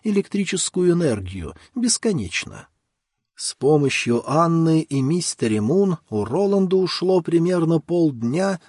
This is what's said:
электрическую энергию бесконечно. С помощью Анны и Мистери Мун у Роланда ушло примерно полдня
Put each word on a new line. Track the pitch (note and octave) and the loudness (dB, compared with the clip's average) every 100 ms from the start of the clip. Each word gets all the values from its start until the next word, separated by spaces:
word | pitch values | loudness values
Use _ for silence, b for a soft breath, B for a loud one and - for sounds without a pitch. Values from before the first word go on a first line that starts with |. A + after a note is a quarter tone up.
электрическую | A3 G3+ - G3+ F#3 F3+ - F3+ F3+ | -2 -2 -2 -4 -2 -4 -4 0 2
энергию | E3+ D#3+ G#2+ F#2 F#2 D2+ - B B3+ | 2 0 -2 -6 -10 -12 -14 B -4
бесконечно. | A#3 - A3+ E3+ F2 - - - - _ _ _ _ _ _ - | -2 0 -2 -2 -4 -8 -10 -16 -20 _ _ _ _ _ _ -12
С | - - | -12 -2
помощью | C3+ D3+ C#3 - A#2 A#2 - | 2 2 2 -2 -2 -2 0
Анны | D3 E3+ E3 D#3+ D#3+ | 0 2 2 2 2
и | - C#3 | 0 -2
Мистери | C3 F3 - - A2+ G#2+ | 0 -2 -4 -4 -2 0
Мун | G#2+ F#3 G3 E3+ - | 2 2 2 -2 -4
у | G#2+ | -4
Роланда | G#2 D3+ G3 G3 F#3+ F#3+ | -2 0 2 2 2 2
ушло | F3+ - F3+ F#3 | 0 -2 2 2
примерно | E3+ E3+ E3+ F3+ D#3+ E3 | 2 2 2 2 2 0
полдня | - F3 D#3+ A#2+ A#2 D3+ G3 F#3+ | 0 0 0 0 -2 0 -2 -4